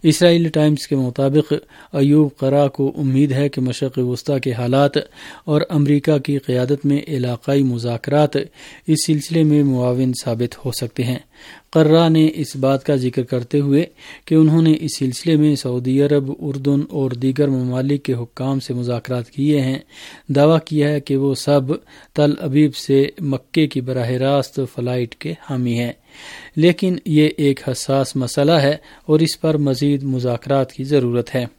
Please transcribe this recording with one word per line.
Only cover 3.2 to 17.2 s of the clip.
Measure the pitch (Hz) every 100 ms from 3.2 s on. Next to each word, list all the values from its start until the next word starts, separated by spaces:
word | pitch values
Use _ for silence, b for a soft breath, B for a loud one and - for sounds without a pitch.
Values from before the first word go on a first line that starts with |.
| 143
ہے | 131 143
کہ | 135
مشرق | 127 113 135 131
وسطی | 123 123 - 139
کے | 127
حالات | 117 120 135 143 147 - B B B -
اور | 151 -
امریکہ | 160 143 147 139 151
کی | 135 143
قیادت | - 123 123 139 143
میں | 143 156
علاقائی | 139 123 120 - 139
مذاکرات | 135 120 120 117 - 143 151 143 - B B B -
اس | 156 -
سلسلے | 151 - 165
میں | 156 147
معاون | 139 127 123 123 131 123
ثابت | - 113 120 - 131
ہو |
سکتے | 120 117 -
ہیں۔ | 123 127 _ B B B B
قرہ | - 233 160 165
نے | 160 156 156
اس | 143 139
بات | 131 135 -
کا | 143
ذکر | 127 123
کرتے | 120 127 120 147
ہوئے | 143 139 175 B B B -
کہ | 160
انہوں | 160 160
نے | 160 156
اس | 156 -
سلسلے | 131 123 170 160
میں | 151 143
سعودی | 131 123 123 131
عرب، | 143 147 135 -
اردن | 151 135 135 143 147
اور | 170 135
دیگر | 123